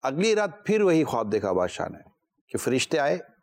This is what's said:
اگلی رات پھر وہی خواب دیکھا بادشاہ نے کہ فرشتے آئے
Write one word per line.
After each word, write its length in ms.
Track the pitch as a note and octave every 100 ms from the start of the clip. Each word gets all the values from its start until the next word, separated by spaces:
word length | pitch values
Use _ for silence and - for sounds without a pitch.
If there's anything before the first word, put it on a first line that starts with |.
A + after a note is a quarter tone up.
اگلی 340 | C3+ C#3 G#3+ G#3
رات 300 | G#3 - -
پھر 160 | G#3+
وہی 220 | G3+ D#3+
خواب 280 | C3+ B2 G#2+
دیکھا 200 | G#2+ G2+
بادشاہ 380 | F#2 F2+ - -
نے 80 | - - _ _ _ _
کہ 100 | A2
فرشتے 420 | - B2+ - D#3+
آئے 160 | C#3+ F3 - _